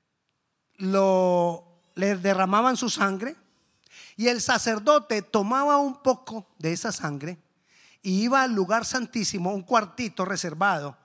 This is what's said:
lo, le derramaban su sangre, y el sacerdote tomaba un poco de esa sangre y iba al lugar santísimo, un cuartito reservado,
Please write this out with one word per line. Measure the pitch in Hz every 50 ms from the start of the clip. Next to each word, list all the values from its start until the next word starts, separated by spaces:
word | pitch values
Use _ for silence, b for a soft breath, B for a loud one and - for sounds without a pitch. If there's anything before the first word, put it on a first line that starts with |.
| _ _ _ _ _ _ _ _ _ _ _ _ _ _ _ -
lo, | 190 190 196 196 196 190 190 185 185 180 180 175 175 175 170 175 - _ _ _ _ _ _
le | 175 190 202 202
derramaban | 180 175 196 190 190 190 185 196 214 240 262 254
su | - 254 214
sangre, | - 202 202 196 190 185 220 269 320 - _ _ _ _ _ _ _ _ B B B B B B B
y | - 226 240
el | 240 226
sacerdote | - - 247 208 - 233 220 214 208 294 302 294 - - 226 208
tomaba | - - - 214 196 196 254 269 285 294 285 285
un | 285 277 254 -
poco | - 269 247 - - - 220 220 - _ _ -
de | 156 160
esa | 170 165 - 226
sangre | - - - 151 143 139 143 170 180 - _ _ _ b b b b b b b b b
y | - 190 185 196
iba | 220 247 269 277
al | 262 254
lugar | 226 196 185 170 214 226 220
santísimo, | - - 262 233 - - 233 185 - - 185 170 185 208
un | 196
cuartito | 175 - 254 226 214 170 - - 247 196 - - 185
reservado, | 185 196 160 - 170 151 160 196 202 180 151 143 143 131 b b